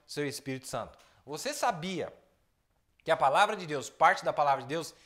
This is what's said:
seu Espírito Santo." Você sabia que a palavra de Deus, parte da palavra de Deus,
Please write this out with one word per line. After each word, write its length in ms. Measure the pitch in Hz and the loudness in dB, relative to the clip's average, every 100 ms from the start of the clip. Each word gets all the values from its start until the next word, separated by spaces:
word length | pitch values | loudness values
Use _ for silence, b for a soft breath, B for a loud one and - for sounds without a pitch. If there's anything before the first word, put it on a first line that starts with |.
| - | -10
seu 180 | - | -6
Espírito 440 | 147 - - 131 - | -4 -4 -6 -8 -6
Santo." 280 | 123 95 - b b - | -6 -8 -12 b b -12
Você 260 | 151 269 | -8 -6
sabia 600 | 294 262 175 180 175 104 - _ _ _ _ _ _ _ _ | 0 0 0 -4 -4 -6 -10 _ _ _ _ _ _ _ _
que 80 | - | 0
a 60 | 160 | 2
palavra 400 | 143 156 208 208 | 4 4 4 2
de 100 | 170 | -6
Deus, 240 | 143 120 | -6 -8
parte 340 | - 160 190 | 4 4 4
da 80 | 165 | 0
palavra 300 | 156 143 135 | 0 2 2
de 60 | 123 | -2
Deus, 260 | 160 156 b | -6 -6 b